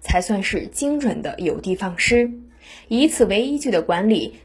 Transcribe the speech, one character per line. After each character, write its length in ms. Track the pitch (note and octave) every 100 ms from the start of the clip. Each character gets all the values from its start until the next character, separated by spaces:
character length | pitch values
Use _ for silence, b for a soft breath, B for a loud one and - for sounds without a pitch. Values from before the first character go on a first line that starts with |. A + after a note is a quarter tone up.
才 200 | - F3+
算 220 | F#3 G3+
是 240 | F#3+ F#3+ -
精 320 | - C#4+ D4
准 240 | C4 -
的 160 | - -
有 220 | F3 -
的 160 | - F#3
放 200 | F#3+ F3
矢。 360 | - A#3+ A#3+ A#3+ - B B B B
以 180 | A#3 D#4
此 180 | - G#3+
为 160 | G3
依 140 | C4 C#4+
据 140 | C#4+
的 120 | F#3
管 260 | E3 F3 G#3
理， 260 | G3+ A2+ B